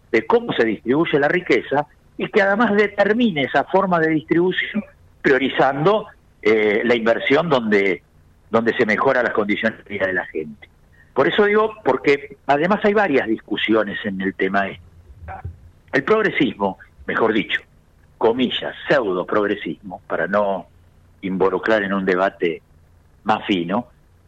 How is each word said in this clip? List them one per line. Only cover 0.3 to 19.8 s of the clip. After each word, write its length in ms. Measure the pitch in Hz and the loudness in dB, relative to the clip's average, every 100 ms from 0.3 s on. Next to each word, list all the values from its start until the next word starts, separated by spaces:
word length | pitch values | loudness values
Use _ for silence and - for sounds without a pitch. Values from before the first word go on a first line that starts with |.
| 233 233 | 0 2
se 100 | 143 | 0
distribuye 540 | 113 98 113 143 165 147 | 0 0 0 0 2 2
la 100 | 147 | 2
riqueza, 580 | 180 175 123 - 139 151 _ _ - | 0 0 0 0 -2 -2 _ _ -8
y 120 | 196 | -2
que 120 | 208 | 2
además 320 | 196 202 233 | 2 2 2
determine 680 | 202 202 202 202 220 240 151 | 2 2 2 0 2 2 0
esa 220 | 127 143 | 0 0
forma 360 | - 190 196 175 | 0 0 2 2
de 80 | 160 | 2
distribución 760 | 156 - 170 185 175 - 208 - - - _ | 0 0 2 2 0 -4 -6 -8 -14 -20 _
priorizando, 840 | 165 131 135 - 135 139 165 214 - - _ _ | 0 2 2 2 0 2 2 0 -2 -16 _ _
eh, 380 | 107 110 107 101 | 2 4 4 2
la 100 | 120 | 2
inversión 540 | 120 113 110 - 139 170 | 2 2 0 2 0 2
donde, 520 | 131 110 104 98 85 _ _ _ _ _ | 0 2 0 0 -4 _ _ _ _ _
donde 240 | 117 113 - | 0 0 0
se 100 | 110 | 0
mejora 360 | 104 139 127 | 2 2 2
las 100 | 110 | 0
condiciones 520 | - 101 98 113 - | 0 -2 -2 -2 -6
de 100 | - | -10
vida 120 | 101 95 | -4 -4
de 60 | |
la 100 | 92 85 | -4 -6
gente. 420 | 78 76 - - _ _ _ _ | -8 -10 -12 -20 _ _ _ _
Por 140 | - 208 | 0 2
eso 160 | 196 | 2
digo, 300 | 208 214 214 - | 2 2 0 -2
porque 520 | 135 131 147 143 - - - | -2 0 0 0 -2 -8 -2
además 340 | 143 175 208 | 0 2 2
hay 100 | 214 | 2
varias 320 | 208 196 131 107 | 2 2 0 0
discusiones 680 | 107 - 98 - 110 101 98 | -4 -4 -4 0 0 0 -6
en 160 | 107 95 | -6 -4
el 140 | 95 | -6
tema 340 | - 95 98 98 | -4 -2 -2 -4
este. 120 | 80 - - - - - - - - - - _ | -8 -20 -20 -20 -20 -16 -14 -14 -16 -20 -20 _
El 120 | 139 | -4
progresismo, 760 | - 220 190 - 131 - 98 - - - - | 0 0 0 0 -2 0 -4 -4 -14 -14 -8
mejor 260 | - 113 | -2 0
dicho, 280 | 110 - - - _ _ _ _ _ | 0 -2 -6 -8 _ _ _ _ _
comillas, 580 | 113 123 117 - 76 - - | 0 2 -2 -2 -8 -8 0
pseudo 380 | 143 107 90 - | 0 2 -2 -2
progresismo, 760 | 107 101 98 92 76 | 0 0 -2 -6 -10